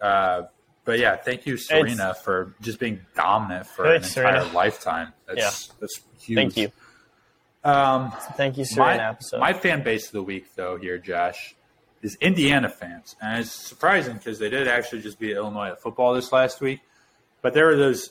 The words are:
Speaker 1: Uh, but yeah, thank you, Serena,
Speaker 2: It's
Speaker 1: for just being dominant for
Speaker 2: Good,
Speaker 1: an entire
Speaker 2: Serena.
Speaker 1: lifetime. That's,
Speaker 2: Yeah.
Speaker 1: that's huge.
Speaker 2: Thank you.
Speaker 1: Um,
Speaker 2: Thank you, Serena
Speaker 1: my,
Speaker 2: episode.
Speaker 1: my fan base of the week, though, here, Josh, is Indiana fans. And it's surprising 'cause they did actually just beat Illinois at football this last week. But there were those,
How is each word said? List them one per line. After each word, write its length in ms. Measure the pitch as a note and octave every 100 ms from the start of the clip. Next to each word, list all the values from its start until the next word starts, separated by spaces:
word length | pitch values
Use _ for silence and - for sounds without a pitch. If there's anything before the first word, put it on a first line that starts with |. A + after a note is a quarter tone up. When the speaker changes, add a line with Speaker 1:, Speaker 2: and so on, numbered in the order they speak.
Speaker 1:
Uh, 420 | G#2 G2 F#2+ F2+ F2 _ _ _ -
but 140 | A#2
yeah, 180 | A#2 F#2+
thank 280 | - B2+ -
you, 120 | B2
Serena, 540 | - D#3 B2+ A#2 F#2+
Speaker 2:
It's 100 | F#2
Speaker 1:
for 340 | - F#2 F2+ -
just 180 | A2 A2
being 260 | A#2+ G2 F2
dominant 540 | - E2+ G#2+ G2+ F2+ -
for 160 | -
Speaker 2:
Good, 140 | D3+ E3
Speaker 1:
an 60 |
entire 360 | - C3+ B2+ F#2
Speaker 2:
Serena. 140 | E2+
Speaker 1:
lifetime. 600 | E2+ G2+ - - E2 D#2+ - -
That's, 100 | F#2 G#2 - -
Speaker 2:
Yeah. 60 | -
Speaker 1:
that's 180 | G#2 - - _
huge. 160 | - A2+
Speaker 2:
Thank 200 | C3 A2+
you. 140 | G#2 - - _ _ _ _ _ _ _
Speaker 1:
Um, 480 | D3 C#3 C#3 C3 B2+ - - -
Speaker 2:
Thank 220 | C#3+ C3
you, 80 | C3
Serena 320 | A2+ C#3+ F#3
Speaker 1:
my, 120 | A2
Speaker 2:
episode. 300 | A2+ - A#2+
Speaker 1:
my 140 | C#3
fan 300 | F#3+ F3 D3+
base 220 | B2 A2 -
of 60 |
the 100 | G#2+
week, 320 | F#2+ F#2+ - -
though, 220 | F2+ F2+
here, 200 | F#2 F2+
Josh, 580 | F#2+ F2 F2 - - - _ _ _ _
is 140 | G#2+ -
Indiana 480 | E3+ F3+ C#3 C#3+ G#2+
fans. 460 | - F2 E2 - -
And 180 | A2 A2+
it's 100 | A2+
surprising 640 | - - - E3 F#3+ C3 A2
'cause 200 | A#2 G#2+
they 100 | G#2+
did 180 | C3 C3
actually 340 | A#2+ A#2 A#2
just 180 | G#2 G2
beat 160 | G#2+ G2+
Illinois 320 | G#2+ G#2 G2+
at 120 | F2+
football 320 | A#2+ A2+ B2
this 180 | B2+ B2
last 300 | C3 C3 -
week. 200 | C3+ C3+ _ _ _ _ _ _
But 120 | B2+
there 120 | D3+ D#3+
were 80 | D3
those, 340 | C#3 B2 -